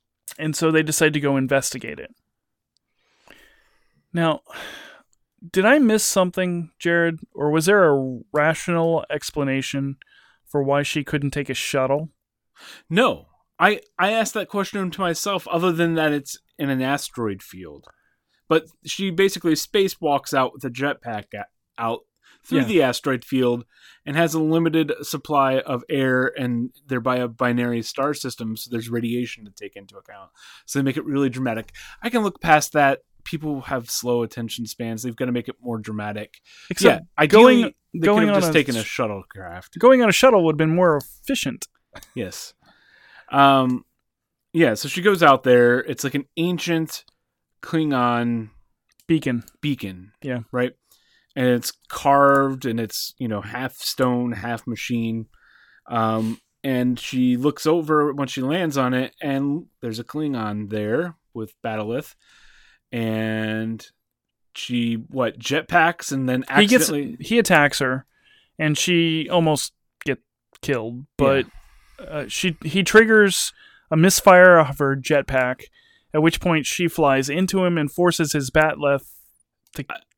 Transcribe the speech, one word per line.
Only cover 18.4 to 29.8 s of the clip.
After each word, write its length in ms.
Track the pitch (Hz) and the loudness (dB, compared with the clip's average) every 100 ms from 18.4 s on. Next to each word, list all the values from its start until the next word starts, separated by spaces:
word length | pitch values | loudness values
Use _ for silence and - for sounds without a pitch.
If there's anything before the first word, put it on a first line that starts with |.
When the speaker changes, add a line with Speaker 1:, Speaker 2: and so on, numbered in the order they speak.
| - | -2
Speaker 2:
But 160 | 160 - _ | -2 -2 _
she 260 | - - 196 | -12 -6 -4
basically 420 | 165 196 185 170 | 0 0 0 -2
spacewalks 800 | 156 - 208 196 - 160 143 - | -2 0 0 0 -2 -2 -2 0
out 180 | 139 131 | 0 0
with 120 | 135 | -4
a 60 | 131 | -10
jetpack 560 | 120 139 - 120 107 - | -6 -6 -6 -8 -10 -10
a-, 100 | 101 101 _ _ - | -14 -14 _ _ -8
out 220 | 117 113 - _ _ _ | -6 -6 -10 _ _ _
through 140 | - - | -4 -2
Speaker 1:
Yeah. 40 | |
Speaker 2:
the 180 | 214 185 | 2 2
asteroid 420 | 135 120 - 127 | 2 0 -4 -4
field 400 | - 131 123 120 117 _ - _ | -4 -2 0 -2 -6 _ -20 _
and 120 | - 147 | -6 -2
has 180 | 165 | 0
a 60 | 160 | 0
limited 500 | 156 165 165 160 147 135 | 0 2 2 0 0 -4
supply 560 | 143 151 - 143 135 131 | -8 -10 -2 0 2 0
of 220 | - 127 - | -2 -6 -4
air 440 | 139 131 127 127 - | -2 0 0 -2 -4
and 340 | 127 120 123 - - | -4 -4 -6 -10 -8
thereby 300 | 131 120 127 | -4 -2 -2
a 100 | 123 | -4
binary 520 | 117 123 120 120 120 | -2 -2 0 -2 -4
star 300 | 113 - 139 | -6 -4 -4
system, 440 | 147 127 - 113 110 | -4 -8 -10 -10 -10
so 120 | - | -8
there's 200 | 120 117 | -8 -6
radiation 540 | 117 117 120 120 - 104 | -6 -4 -4 -6 -10 -20
to 40 | |
take 240 | - 101 | -18 -18
into 200 | 101 | -18